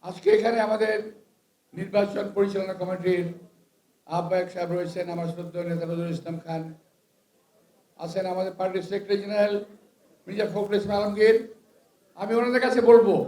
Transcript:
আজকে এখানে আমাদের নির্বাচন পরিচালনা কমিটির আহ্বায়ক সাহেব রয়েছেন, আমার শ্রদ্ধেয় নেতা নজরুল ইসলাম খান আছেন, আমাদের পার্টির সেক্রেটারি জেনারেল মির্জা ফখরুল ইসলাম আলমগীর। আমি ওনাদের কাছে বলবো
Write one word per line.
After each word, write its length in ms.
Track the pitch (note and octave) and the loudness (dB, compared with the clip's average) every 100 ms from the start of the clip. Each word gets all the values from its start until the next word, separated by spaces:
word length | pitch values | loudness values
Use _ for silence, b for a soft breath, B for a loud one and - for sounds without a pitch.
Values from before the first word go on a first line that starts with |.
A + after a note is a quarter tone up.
আজকে 240 | F3+ F#3 F#4+ G#4+ | -14 -2 2 4
এখানে 200 | A3+ A#3 G#3+ | 4 0 0
আমাদের 280 | G#3+ A3 G#3+ G#3+ - _ _ _ _ _ | 0 0 -2 -6 -16 _ _ _ _ _
নির্বাচন 520 | E3 G3 G#3 G2+ - - G3+ | -12 -2 0 0 -2 -6 0
পরিচালনা 400 | G3 G3 F#3+ F#3 | 0 0 -6 -6
কমিটির 440 | F3+ F3+ F3 F3+ E3+ - - _ _ _ _ _ - | -6 -4 0 0 -2 -8 -18 _ _ _ _ _ -6
আহ্বায়ক 400 | E3+ E3+ F#3 F3+ | -6 -2 -2 -2
সাহেব 160 | F#3 E3+ | -6 -4
রয়েছেন, 340 | F3 F3 F3+ F3 E3+ | -4 -4 -6 -6 -6
আমার 120 | E3+ | -6
শ্রদ্ধেয় 340 | E3+ E3+ F3 F3 | -8 -10 -8 -6
নেতা 160 | E3 E3 | -6 -4
নজরুল 260 | E3+ E3+ E3 | -6 -4 -6
ইসলাম 200 | E3 E3 E3 | -8 -12 -8
খান 160 | E3 D#3+ D#3+ _ _ _ _ _ _ _ _ _ _ _ _ | -8 -8 -14 _ _ _ _ _ _ _ _ _ _ _ _
আছেন, 260 | E3 F#3 F#3 | -8 -6 -4
আমাদের 200 | F#3 F#3+ F#3 | -4 -6 -4
পার্টির 260 | F#3 F#3 F3 | -4 -4 -6
সেক্রেটারি 320 | G3 G3+ G3+ | -8 -2 -4
জেনারেল 320 | G3+ G#3 G#3 G3+ - - _ _ _ _ - | -2 0 0 0 -6 -20 _ _ _ _ -12
মির্জা 220 | G3+ G#3 | -4 -4
ফখরুল 240 | G3+ G3+ G3+ | -2 -2 -2
ইসলাম 180 | G3+ G3+ | 0 -2
আলমগীর। 380 | G#3 G3+ G#3+ A3+ - - _ _ _ _ _ - | -2 4 6 6 2 -16 _ _ _ _ _ -10
আমি 100 | G3+ A#3 | -2 0
ওনাদের 220 | A#3+ B3 B3+ | 2 2 2
কাছে 140 | B3 A#3 | 4 10
বলবো 260 | A#3 G3+ D3+ | 10 10 2